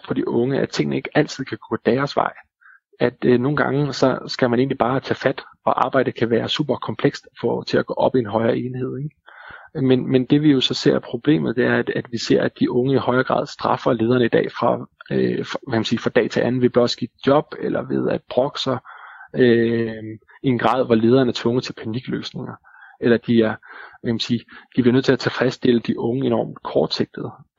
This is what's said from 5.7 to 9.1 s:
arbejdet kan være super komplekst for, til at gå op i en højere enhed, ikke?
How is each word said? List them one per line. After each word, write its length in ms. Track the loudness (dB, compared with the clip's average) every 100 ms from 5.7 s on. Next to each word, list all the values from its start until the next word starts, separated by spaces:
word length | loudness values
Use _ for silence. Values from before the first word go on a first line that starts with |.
| 0 0
arbejdet 300 | 0 0 -2
kan 140 | 0
være 200 | 0 -2
super 260 | -4 -4 -4
komplekst 520 | -6 -2 -2 -2 -12 -6
for, 200 | -4 -4
til 160 | -2 -2
at 80 | -2
gå 80 |
op 220 | 0 0 0
i 40 |
en 60 | 0
højere 320 | 0 0 -2
enhed, 400 | -4 -6 -8 -8
ikke? 180 | -10